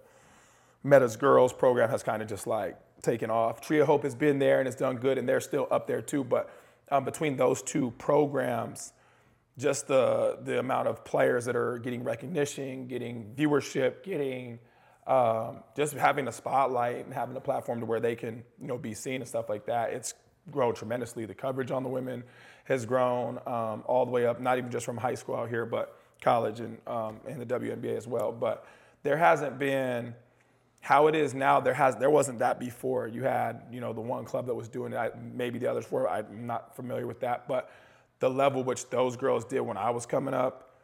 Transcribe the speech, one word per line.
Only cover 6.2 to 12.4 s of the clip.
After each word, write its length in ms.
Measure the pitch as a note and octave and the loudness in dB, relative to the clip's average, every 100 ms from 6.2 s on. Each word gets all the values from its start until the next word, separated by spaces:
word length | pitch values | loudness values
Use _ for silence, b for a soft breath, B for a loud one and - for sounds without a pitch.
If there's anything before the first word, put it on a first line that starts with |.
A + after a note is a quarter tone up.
But, 280 | B2 A#2+ - B B B - | 0 0 -2 B B B -2
um, 120 | C#3 | 0
between 340 | B2 - D#3 C3 | 0 -2 -4 2
those 260 | C3 C3 | 2 2
two 260 | - D#3 B2 - | -2 -2 -2 -2
programs, 960 | - D3 C#3+ C#3 B2+ A#2 A#2 C#3+ - b b b b b _ - | 2 2 2 0 -2 -2 -4 -10 -16 b b b b b _ -4
just 300 | C#3 C#3 - | -2 -2 2
the, 500 | C3 A#2 A#2 A2+ - | 4 6 4 2 0
the 160 | C3 B2 | -2 -2
amount 280 | B2 B2 B2 | 0 0 0
of 160 | A#2 | -4
players 400 | - D3 C3+ B2 A#2+ | -2 2 4 2 0
that 100 | A#2+ | 0
are 240 | A#2 B2 | -2 -4
getting 240 | B2 A#2+ | -6 -6
recognition, 800 | B2 A2+ C3 E3 | -4 -6 -4 -2